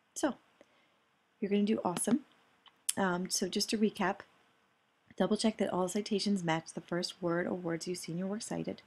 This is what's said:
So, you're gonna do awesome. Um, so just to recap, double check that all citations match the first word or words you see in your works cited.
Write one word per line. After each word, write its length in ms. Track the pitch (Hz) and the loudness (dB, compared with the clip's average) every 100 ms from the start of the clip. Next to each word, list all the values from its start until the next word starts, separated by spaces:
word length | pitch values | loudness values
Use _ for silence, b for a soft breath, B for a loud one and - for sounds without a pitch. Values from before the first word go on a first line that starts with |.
| _ | _
So, 220 | - 294 - _ _ b b b b _ _ _ _ | -4 -2 -2 _ _ b b b b _ _ _ _
you're 80 | 196 | 0
gonna 140 | 202 | 2
do 180 | 202 220 | 4 2
awesome. 360 | - 175 - 254 - _ _ _ - _ - - | 0 0 2 2 0 _ _ _ -20 _ -6 0
Um, 360 | 190 180 185 | 2 2 0
so 160 | - 185 | -2 0
just 220 | 208 202 | -2 -2
to 60 | 214 | 2
recap, 400 | 208 - 185 202 - _ _ _ _ _ _ _ _ - | 2 2 0 0 -8 _ _ _ _ _ _ _ _ 0
double 180 | 185 214 | 2 4
check 220 | 220 - | 2 2
that 160 | 196 | 0
all 160 | 180 185 | 2 0
citations 560 | 208 208 202 202 202 165 | -2 0 0 2 2 2
match 260 | 160 - | 0 -2
the 80 | - | -12
first 400 | - 175 180 - | -4 -2 -2 -4
word 240 | 175 170 180 | 0 0 0
or 80 | |
words 340 | 185 175 165 180 | -2 -2 -4 -4
you 80 | 180 | -6
see 180 | - | -6
in 40 | 165 | -4
your 100 | 190 | -4
works 180 | 208 - | -4 -6
cited. 360 | 170 165 190 | -4 -4 -8